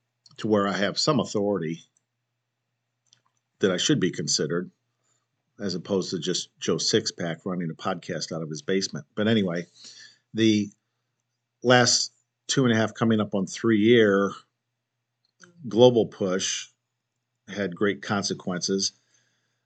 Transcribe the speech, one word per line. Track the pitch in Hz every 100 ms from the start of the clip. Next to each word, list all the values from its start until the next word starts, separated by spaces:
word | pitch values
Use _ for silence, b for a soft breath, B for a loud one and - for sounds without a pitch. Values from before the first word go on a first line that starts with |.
| _ _ _ -
to | 110
where | 104 98
I | 92
have | 101 80
some | - 135
authority | - 107 101 95 82 82 _ _ _ _ _ _ _ _ _ _ _ _ _ _ _ _ _ -
that | 98
I | 87
should | - 95
be | 90
considered, | - 73 - 67 85 90 _ _ _ _ _ _ _ _ -
as | 101
opposed | 87 - 98 87
to | 92
just | 82 85 - -
Joe | - 82
Sixpack | - 110 - - 87 82 98
running | 90 85
a |
podcast | 76 98 90 - 80 -
out | 82
of | 80
his | 76
basement. | - 98 95 - -
But | - 107
anyway, | 113 92 85 85 B B B B B B
the | 110 110 107 101 _ _ _ _ _ _ _ _ _
last | 120 123 117 - - _ _ _ -
two | 143
and | 123
a | 110
half, | 107
coming | - 113 110
up | 101
on | 101 90
three | - 117 107
year | 110 120 107 98 98 - _ _ _ _ _ _ _ _ _ _ - - 123
global | 104 123 117 90
push | - 98 95 - - - _ _ _ _ _ _ _ -
had | 98 95
great | 85 101 92
consequences | - 101 92 85 95 90 - 98 - - _ _ _ _ _ _